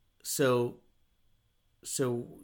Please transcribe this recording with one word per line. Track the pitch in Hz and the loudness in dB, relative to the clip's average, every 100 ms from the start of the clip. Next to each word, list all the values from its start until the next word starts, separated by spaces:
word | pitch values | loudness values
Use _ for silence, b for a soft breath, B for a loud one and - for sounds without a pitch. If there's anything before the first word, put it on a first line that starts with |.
| _ _ | _ _
so, | - - 135 123 120 - _ _ _ _ _ _ _ _ _ _ | -6 2 4 4 2 -6 _ _ _ _ _ _ _ _ _ _
so | - - 127 120 131 - | -8 -2 0 -2 -6 -14